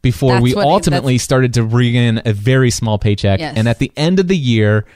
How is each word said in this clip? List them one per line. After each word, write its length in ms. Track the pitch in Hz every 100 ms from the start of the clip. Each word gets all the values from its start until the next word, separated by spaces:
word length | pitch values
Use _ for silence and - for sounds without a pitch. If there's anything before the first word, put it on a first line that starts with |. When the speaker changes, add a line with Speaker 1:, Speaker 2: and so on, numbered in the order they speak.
Speaker 1:
before 300 | 127 117 135
Speaker 2:
That's 100 | 120
Speaker 1:
we 120 | 123
Speaker 2:
what 120 | 123 139
it, 20 |
Speaker 1:
ultimately 460 | 190 170 175 170
Speaker 2:
that's 100 | 127
Speaker 1:
started 300 | - 131 127
to 100 | 120
bring 300 | 110 120 123
in 280 | 120 120 110
a 80 | 117
very 380 | 101 107 131 127
small 280 | - 113 107
paycheck. 420 | 107 101 101 95
Speaker 2:
Yes. 160 | 151 110
Speaker 1:
And 100 | 117
at 100 | 117
the 120 | 139 -
end 240 | 156 190
of 80 | 180
the 80 | 190
year, 480 | 127 113 104 107 -